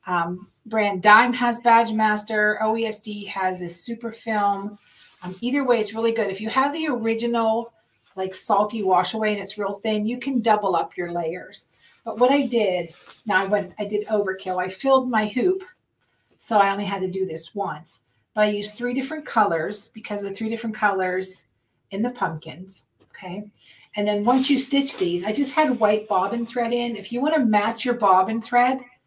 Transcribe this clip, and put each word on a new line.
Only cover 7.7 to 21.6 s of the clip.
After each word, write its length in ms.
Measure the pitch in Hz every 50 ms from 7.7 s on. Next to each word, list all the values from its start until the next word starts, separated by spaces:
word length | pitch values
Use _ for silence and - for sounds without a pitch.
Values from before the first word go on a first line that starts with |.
| _ _ _ _ _ _ _ _ _
like, 200 | 196 190 185 185
sulky 480 | - - - 214 220 214 208 - 226 208
wash 320 | 185 185 180 180 180 -
away 180 | 214 214 214 208
and 80 | 202
it's 160 | 190 - - -
real 220 | 208 196 202 -
thin, 260 | - 226 214 214 208
you 140 | 214 240 254
can 220 | - 277 269 240
double 340 | 208 226 214 208 208 190 180
up 200 | 165 165 - -
your 160 | - 180 170
layers. 580 | 170 175 170 160 165 - - - - - - _ _ _ - - - _ _
But 140 | 226 208 214
what 120 | 240 254
I 140 | 277 294 262
did, 480 | 214 240 233 214 196 180 180 165 165 - - - - - - -
now 120 | 214 196 185
I 80 | 175
went, 280 | 185 202 202 180 175 - -
I 60 | 214
did 200 | 190 214 208 208 -
overkill. 540 | 220 208 190 190 190 190 - 185 185 180
I 80 | 180 185
filled 400 | 185 - - 269 269 269 262 254
my 180 | 247 220 214 214
hoop, 360 | 196 247 233 180 190 381 - - _ _ _ _ _ _ _ _ _ _ _ _ _ _
so 200 | - - 233 214
I 140 | 196 196
only 140 | 196 202 208
had 160 | 180 202 180
to 80 | 185 185
do 160 | 175 190 190
this 300 | 180 160 165 - - _
once. 480 | 202 196 170 156 156 160 - - - _ _ _ _ _ _ _
But 80 | 214 214
I 60 | 214
used 260 | 208 202 208 - -
three 180 | - 240 247 247
different 320 | 262 262 - 311 311 294
colors 600 | - - 233 208 190 170 160 156 185 208 - - -
because 320 | _ 220 208 - 208 208
of 80 | 202 202
the 60 | 196
three 140 | - 220 220
different 260 | 226 220 226 226 214
colors 680 | - - 208 196 190 185 185 180 185 190 185 - - - _ _ _